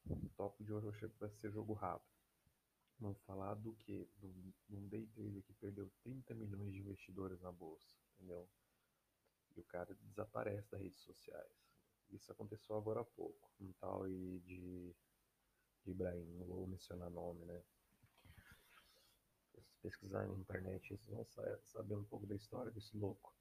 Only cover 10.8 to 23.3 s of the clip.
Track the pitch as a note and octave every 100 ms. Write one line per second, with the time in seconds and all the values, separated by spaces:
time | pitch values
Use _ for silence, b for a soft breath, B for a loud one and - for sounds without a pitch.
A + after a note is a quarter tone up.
10.8 | F#2+ - - - - E2 - - - -
11.8 | _ _ - G2+ - G2+ G#2+ G#2 - G#2+
12.8 | G#2+ A2 A#2 - E2 - - - F#2+ F#2
13.8 | F#2+ F#2+ F#2+ F#2 F#2 F#2 F2+ F2+ F2+ F2+
14.8 | F2+ F2 _ _ _ _ b b b _
15.8 | - F#2 F2+ F2 E2 F2 F2+ F#2 F#2 F#2
16.8 | - F2+ F2 F2 F2 E2+ E2+ F2 - _
17.8 | _ - - - B B B B B B
18.8 | B B B - _ _ _ - - -
19.8 | G2 - G2 G2+ G2+ G2 F#2 F#2+ F#2 F#2
20.8 | - G2+ - G#2 - - - - - -
21.8 | G#2+ G#2 G#2 G#2 G2+ G#2 - - A2+ A2+
22.8 | - G#2+ G2 - -